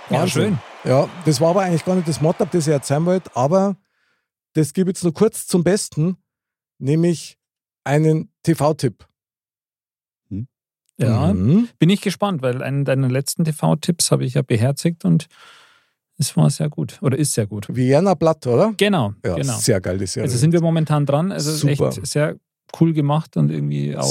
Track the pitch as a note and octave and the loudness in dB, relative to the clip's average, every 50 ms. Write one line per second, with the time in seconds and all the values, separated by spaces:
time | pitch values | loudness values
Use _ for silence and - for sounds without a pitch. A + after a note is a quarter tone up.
0 | - - - C3+ - F3+ B2+ B2+ A2 G#3+ F#3 A#2+ - - - - - B2 B2+ C#3 | -6 -4 -2 0 0 0 0 0 0 0 -2 -4 -6 -10 -18 -6 -2 2 2 2
1 | D#3 - - F3 - D#3+ D3+ A#2+ D#3+ E3 F3 G3+ F#3+ F3+ E3+ D3+ - F3+ F#3 F#3 | 2 0 -4 -4 -2 0 0 2 2 2 2 2 0 0 0 -2 0 -2 -2 0
2 | E3+ E3 D3+ - D3 E3 F3+ - A3 D3+ - F3+ C#3+ D3+ D3+ C3+ - - C#3 D3 | -2 -2 -2 0 0 0 0 0 -2 -2 0 -2 0 0 0 -2 0 -2 -2 0
3 | E3 F3+ F#3 F#3+ - - - A#2+ B2+ C#3+ F3+ F#3+ F#3+ G3+ F#3+ - _ _ _ _ | 0 0 0 -2 -4 -6 -2 -2 0 2 2 2 2 0 -2 -6 _ _ _ _
4 | _ _ _ _ _ _ _ _ _ _ _ D#3 D#3 D3 - F#3+ F#3 F3+ F#3+ - | _ _ _ _ _ _ _ _ _ _ _ -2 -2 0 0 0 0 0 -2 -2
5 | F3 F3 D3+ - G3+ A3 - - - - - F#3 D#3 E3+ F#3+ G#3 - - - D3 | -2 -4 0 2 0 0 0 -4 -4 -2 0 2 2 2 0 0 -2 -6 -4 -2
6 | D#3 F#3 F#3 - _ _ _ _ _ _ _ _ _ _ _ - C3+ C3 D3+ E3 | -2 -2 -4 -6 _ _ _ _ _ _ _ _ _ _ _ -6 -2 0 0 2
7 | E3+ F3 E3+ - - - - _ _ _ _ _ _ _ _ _ - C3+ C#3 D3+ | 2 0 0 -2 -8 -14 -20 _ _ _ _ _ _ _ _ _ -4 0 2 2
8 | D#3 D#3 D#3 D#3 D#3+ - _ _ - E3 D#3+ - C#3+ D3+ D#3+ - - A#2+ - _ | 4 2 2 0 -2 -8 _ _ -2 0 0 2 0 0 0 0 -2 -4 -4 _
9 | _ _ _ _ _ _ _ _ _ _ _ _ _ _ _ _ _ _ _ _ | _ _ _ _ _ _ _ _ _ _ _ _ _ _ _ _ _ _ _ _
10 | _ _ _ _ _ _ G2+ F#2+ B2 - _ _ _ _ _ _ _ _ _ - | _ _ _ _ _ _ -10 -10 -10 -12 _ _ _ _ _ _ _ _ _ -2
11 | - A#2 A2+ A2 C#3+ E3+ G#3 - F#2+ A#2 D#3+ G#3+ A#3+ A3+ - _ D#3 E3 G3+ G3 | 0 2 2 2 2 2 2 2 2 4 4 4 2 0 0 _ 4 4 4 2
12 | - G3 - - G3+ G3+ F#3 C#3+ B2+ B2+ B2 B2+ - B2+ C#3 C#3+ C#3 C#3 C3+ C3 | 0 -4 -4 -2 -2 -4 -2 -2 -2 -2 -2 -4 -4 -4 -2 -2 0 0 0 0
13 | C3+ B2+ B2+ C#3+ C#3 - - - E3+ D#3 D3+ - - D#3+ D#3+ D#3 - - E3+ - | 0 0 0 -2 -2 -4 -4 -2 -2 -2 -2 0 0 2 2 2 0 -2 -2 -2
14 | - - C#3+ C3+ C3+ C3 - C#3 C3+ - B2+ G#2 A#2 C3+ C#3+ - - E3+ E3+ - | 0 0 0 0 0 0 -2 -2 0 0 0 0 2 0 0 -2 -2 -4 -4 -2
15 | - F#3 E3 D#3+ - - _ - - - - - - _ _ _ _ _ _ _ | 0 2 2 2 0 -4 _ -20 -20 -20 -20 -20 -20 _ _ _ _ _ _ _
16 | _ _ _ - D3+ - - E3+ D#3 D3 C#3 - D#3+ D3 D3 - D3+ A#2 - - | _ _ _ -6 -6 -2 0 2 2 2 2 0 -4 -6 -4 -6 -8 -8 -8 -4
17 | - C#3 A#2+ - D3+ - - - G#2+ G2 G#2 G#2 G#2 - A#2 B2+ B2+ B2+ C3+ D3 | -2 -2 0 0 -2 -2 -2 -4 -4 -4 -6 -8 -10 -6 -4 -2 2 4 4 4
18 | F#3 G3+ F3+ - E3 D#3+ D#3+ - - B2+ A#2 C3 F#3+ A3 G#3+ - G3 G#3 G3+ D#3+ | 4 2 2 2 2 0 0 0 -2 0 2 2 2 2 2 0 2 2 2 0
19 | A2+ G2+ G2+ - - G#2 F2 D#2+ C#2 - - - - - A2 F#2+ F2+ G2+ F#2 F#2+ | 0 -2 -4 -6 -6 -4 -4 -2 -4 -4 -4 -2 0 2 2 2 0 -2 -4 -4
20 | G2 F2+ - - - C#3 B2 A#2+ C#3+ E3 E3+ F3 E3 E3 E3 E3 D#3 - D3+ D3 | -4 -6 -4 -4 -4 -2 0 2 2 4 4 2 2 2 0 0 0 0 0 0
21 | C#3+ C#3 C#3+ D3 F3 G3 F3+ D#3 D3+ D3+ D#3 D3+ D3 C#3+ D3 C#3+ D3 C3 B2+ - | 0 0 0 0 -2 -2 -4 -4 -4 -4 -2 -2 0 0 0 0 0 -2 -2 -4
22 | - - - D3 D3+ E3 E3+ - _ _ _ _ _ - - - E3 E3 D#3+ D#3 | -8 -4 -2 -2 -2 -2 -4 -8 _ _ _ _ _ -18 -2 0 2 2 2 2
23 | C#3+ C#3+ D3 D#3 D#3+ - - F3 D2+ D2 D#3+ D3+ - - C#2+ C#2+ C#2+ C#2+ C#2+ D2 | 0 0 0 -2 -2 -4 -2 0 0 0 0 -2 -4 -4 -4 -4 -4 -4 -4 -4
24 | C2+ C#2 | -4 -2